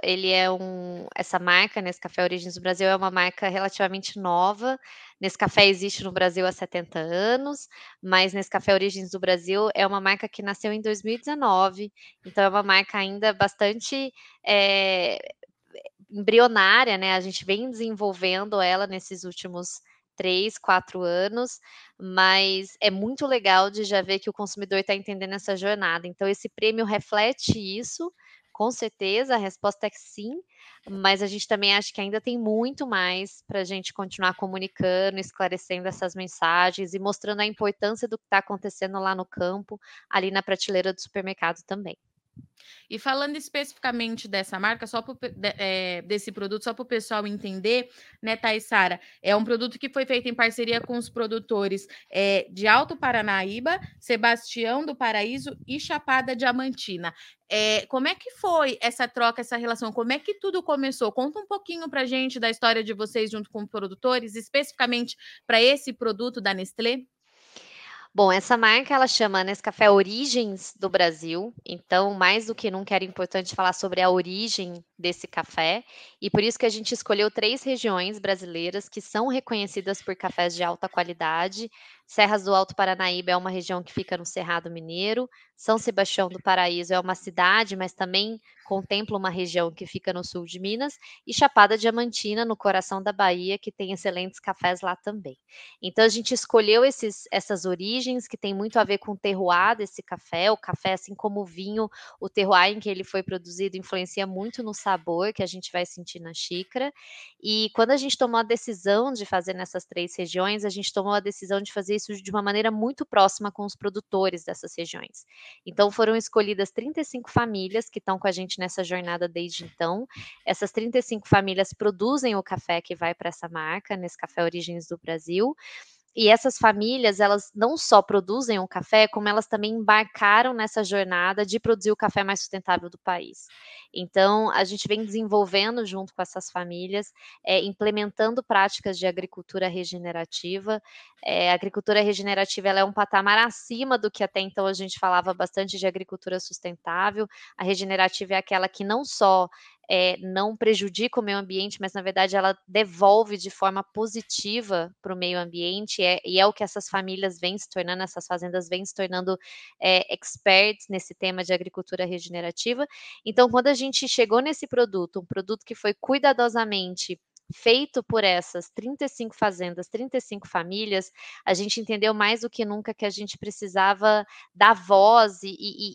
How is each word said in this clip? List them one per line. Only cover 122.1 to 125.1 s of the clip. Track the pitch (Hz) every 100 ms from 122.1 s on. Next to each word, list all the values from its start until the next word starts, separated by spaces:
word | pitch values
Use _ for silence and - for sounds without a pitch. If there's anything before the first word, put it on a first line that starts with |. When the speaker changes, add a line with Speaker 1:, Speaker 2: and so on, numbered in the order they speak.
| 277 247 202
Speaker 1:
o |
café | - 180 - 170
que | - 175
vai | 170 175
pra | 170
essa | 170 170
marca, | 165 156 185 - 190
Nescafé | 175 - 165 -
Origens | 170 175 170 170 160
do | 175
Brasil. | -